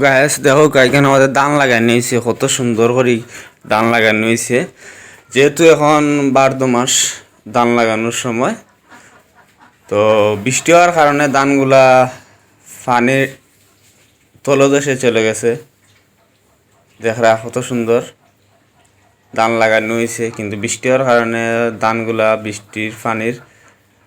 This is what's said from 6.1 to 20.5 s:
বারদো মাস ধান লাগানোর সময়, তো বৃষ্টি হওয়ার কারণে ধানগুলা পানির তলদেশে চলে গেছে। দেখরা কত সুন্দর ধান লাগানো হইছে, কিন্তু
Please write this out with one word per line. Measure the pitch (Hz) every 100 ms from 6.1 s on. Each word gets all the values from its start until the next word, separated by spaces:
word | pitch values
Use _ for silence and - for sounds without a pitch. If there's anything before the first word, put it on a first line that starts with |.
| 147 139 131
বারদো | 135 131 131
মাস | 120 127 - - - - _ 107 120
ধান | 120 120
লাগানোর | 113 110 113 117
সময়, | 127 113 147 226 - _ _ - - _ _ _ _ _ _ _ -
তো | 104 107 107 104 104
বৃষ্টি | 110 131 - 170
হওয়ার | 175 165
কারণে | 147 143 147 135
ধানগুলা | 139 139 135 135 131 127 127 - - _ _ _ - - -
পানির | 120 120 135 135 - _ _ _ _ _ _ _ _ _ _ -
তলদেশে | 139 139 143 143 131
চলে | 127 113 110
গেছে। | 107 120 120 - _ _ _ _ _ _ _ _ _ _ _ _ _
দেখরা | 117 113 113 110
কত | 117 131 127
সুন্দর | 123 113 120 165 - _ _ _ _ _ _ _ _ _ _ _
ধান | - 113 113
লাগানো | 113 110 110 117
হইছে, | 117 - 113 113
কিন্তু | 107